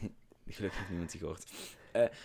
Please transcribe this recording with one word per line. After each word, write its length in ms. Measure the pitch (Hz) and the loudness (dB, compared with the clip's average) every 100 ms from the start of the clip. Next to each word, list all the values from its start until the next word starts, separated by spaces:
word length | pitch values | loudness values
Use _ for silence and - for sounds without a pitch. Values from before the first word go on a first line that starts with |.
| 110 - | -2 -6
<laughs> 240 | - - - | -20 -16 -10
gelukkig 300 | - 98 - | -2 -2 0
heeft 120 | 95 | -2
niemand 220 | 87 85 | -2 -2
die 80 | 90 | -4
gehoord. 320 | 80 80 - - - - - | -4 -6 -10 -10 -10 -12 0
Eh, 120 | 117 117 - | 6 6 4